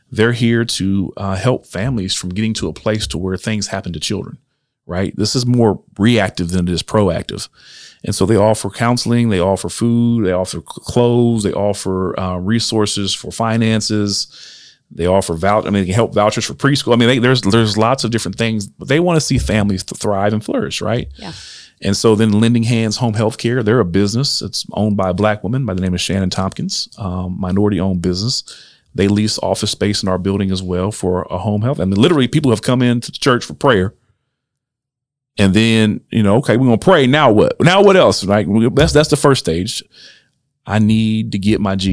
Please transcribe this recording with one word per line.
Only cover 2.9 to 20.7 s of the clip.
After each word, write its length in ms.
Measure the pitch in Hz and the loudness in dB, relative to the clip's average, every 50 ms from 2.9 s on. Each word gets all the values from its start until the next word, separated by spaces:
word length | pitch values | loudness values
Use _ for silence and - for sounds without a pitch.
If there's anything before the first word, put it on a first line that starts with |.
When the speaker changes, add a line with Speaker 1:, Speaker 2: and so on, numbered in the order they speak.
| 110 107 101 - | -2 -2 -4 -6
Speaker 1:
to 100 | - 87 | -6 -6
where 180 | 92 92 95 | -4 -4 -6
things 320 | - - 113 110 104 98 - | -4 -4 -4 -4 -4 -4 -6
happen 240 | - 98 - 90 | -8 -8 -8 -8
to 80 | 82 82 | -10 -8
children, 380 | - - 104 92 87 - - - _ _ _ _ _ _ _ _ _ | -6 -6 -6 -6 -8 -10 -16 -20 _ _ _ _ _ _ _ _ _
right? 300 | - 87 90 101 80 - | -8 -4 -4 -4 -4 -2
This 200 | - 107 - - | -4 -4 -2 -2
is 100 | 131 123 | -2 0
more 380 | 123 123 120 117 107 92 - - _ _ - | 2 4 4 4 4 4 0 -6 _ _ 0
reactive 520 | 101 117 120 110 98 92 - - 90 85 | 2 4 4 4 2 0 -2 -4 -4 -2
than 160 | 92 92 87 | -2 -2 0
it 60 | 90 | 0
is 100 | 87 80 | -2 -4
proactive. 680 | - - - 107 101 92 80 60 - - 50 - - - _ _ - - - - - - - _ - | -4 0 0 2 2 2 0 -2 -6 -8 -10 -12 -12 -14 _ _ -20 -20 -20 -20 -20 -20 -20 _ -8
And 80 | - | -6
so 140 | 101 - 92 | -2 0 2
they 80 | 90 113 | 2 4
offer 360 | 98 104 110 107 - - 98 | 4 4 4 2 0 -4 -8
counseling, 580 | - - 120 120 123 123 - 127 120 120 117 113 | -4 -2 0 0 0 0 0 0 0 0 2 2
they 100 | 101 90 | 0 0
offer 300 | 87 98 98 92 - 87 | 2 0 0 -2 -4 -8
food, 580 | - - 117 117 117 117 117 117 117 117 104 | -6 -2 -2 0 2 2 2 2 0 0 0
they 60 | 92 | 0
offer 260 | 90 92 92 - - 82 | 0 -2 -2 -4 -8 -12
c-, 60 | - | -12
clothes, 800 | - - - - - - 123 120 120 120 123 120 117 117 110 101 | -14 -16 -14 -12 -2 2 2 4 4 4 4 2 2 2 0 -2
they 80 | 95 | -2
offer, 640 | - - 101 104 98 - - 95 95 92 92 85 - - | -2 -2 -2 -2 -4 -4 -4 -4 -2 -2 -2 -4 -4 -4
uh, 200 | 92 92 90 90 | -4 -4 -4 -4
resources 760 | 90 101 113 117 - - 113 110 104 104 - 104 98 95 - | -2 -2 -2 -2 -2 -2 0 0 0 0 -2 -4 -4 -4 -6
for 160 | - - 90 | -6 -8 -10
finances, 1400 | - - 117 113 113 117 113 113 110 107 - - 107 107 104 101 101 - - - - - - - - - - - _ _ _ _ | -6 -4 -2 0 0 2 2 2 0 0 0 -2 -2 0 0 -2 -2 -4 -6 -10 -14 -20 -20 -20 -20 -20 -20 -20 _ _ _ _
they 160 | - - 85 | -8 -2 0
offer 280 | 90 92 98 - - 85 | 2 2 2 2 0 -4
vouch-, 300 | 80 90 98 104 110 - | -2 0 0 0 0 0
I 40 | - | 0
mean, 120 | 101 101 | 0 0
they 40 | 95 | 0
can 80 | 87 95 | 0 2
help 180 | 117 117 - - | 0 0 2 2
vouchers 300 | 107 104 107 - 117 - | 2 2 2 2 -2 -6
for 100 | - 135 | -6 -6
preschool. 380 | - - 139 143 135 - 120 | -2 0 0 0 0 0 2
I 40 | 120 | 2
mean, 120 | 120 117 117 | 4 4 4
they, 100 | 135 123 | 2 2
there's, 220 | 117 127 131 123 | 2 2 2 2
there's 360 | - 98 107 117 113 104 98 107 | 2 2 4 4 2 2 2 2
lots 240 | 110 117 135 131 | 2 2 2 0
of 80 | - 110 | -2 -2
different 260 | 117 110 - 101 95 | -2 -2 -4 -6 -4
things, 300 | - 117 113 110 107 98 | -4 -2 -2 -2 -4 -6
but 220 | - _ - - 95 | -8 _ -14 -2 0
they 100 | 135 160 | 0 2
wanna 220 | 175 180 170 156 | 2 2 0 0
see 180 | - - 131 95 | 0 0 0 0
families 460 | 67 - 101 110 101 101 95 90 - | 0 0 0 0 0 0 -2 -4 -6
th-, 160 | - - - | -10 -12 -6
thrive 320 | - 104 101 95 101 104 | -4 -4 -2 0 0 0
and 120 | 107 107 - | -2 -2 -4
flourish, 360 | - - 254 - 71 | -4 -4 -4 -4 -6